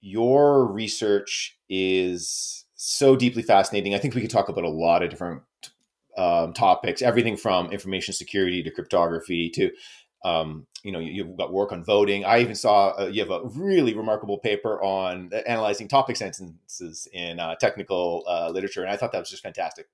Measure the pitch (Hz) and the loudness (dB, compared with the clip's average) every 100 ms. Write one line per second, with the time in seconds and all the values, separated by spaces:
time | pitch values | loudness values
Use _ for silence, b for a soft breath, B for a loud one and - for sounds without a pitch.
0 | 101 101 117 139 147 143 120 98 110 - | -6 0 4 6 8 6 4 0 -4 -2
1 | 107 101 - - - _ _ 95 95 92 | 2 2 2 -8 -8 _ _ -2 2 2
2 | 92 87 82 - - - _ _ - - | 2 -2 -6 -8 -8 -12 _ _ -6 4
3 | 135 131 123 120 113 101 95 104 101 101 | 6 6 4 0 4 4 4 0 -2 -2
4 | 139 120 107 110 98 92 85 78 82 85 | -2 -4 0 0 0 -2 -4 0 2 2
5 | 87 - 87 82 _ _ - _ _ _ | 2 -4 -10 -10 _ _ -20 _ _ _
6 | _ - 90 85 82 82 98 90 - - | _ -2 2 2 0 2 4 4 2 0
7 | 123 113 113 101 113 92 87 95 95 95 | 2 4 2 0 0 0 0 -6 -6 -6
8 | 87 92 87 101 92 90 80 - 85 90 | -6 -10 -6 -2 0 0 -4 -8 -2 2
9 | 85 82 - 87 85 - 92 - B B | 2 0 -4 -4 -2 0 -2 -2 B B
10 | B _ 92 82 80 78 71 - 104 90 | B _ -2 -2 -2 -8 -16 -18 -10 -8
11 | 82 90 85 90 95 92 101 92 85 104 | -8 -8 -10 -8 -4 -2 -2 -4 2 4
12 | 101 101 95 117 120 107 117 104 98 98 | 4 2 2 4 2 0 4 6 4 2
13 | 98 101 92 92 127 117 196 190 131 107 | -4 -4 -4 -4 -6 -8 0 2 2 0
14 | 110 107 104 101 113 104 113 107 98 95 | -2 -2 -2 -4 -2 -2 -2 -2 0 0
15 | 92 90 90 104 110 117 107 104 107 139 | -2 -4 -6 -6 -2 -2 0 -2 0 2
16 | 135 110 98 - 90 80 _ - 87 80 | 2 -2 -6 -10 -16 -18 _ -14 -14 -14
17 | - 90 87 85 82 82 107 101 95 92 | -14 -10 -10 -6 -8 -2 -2 -2 -4 -2
18 | 87 85 85 85 82 87 95 - 92 101 | 0 -2 -2 -2 -2 -4 -6 -6 -6 -4
19 | 123 98 85 95 98 87 85 - 80 | -4 -4 -8 -12 -14 -8 -8 -8 -2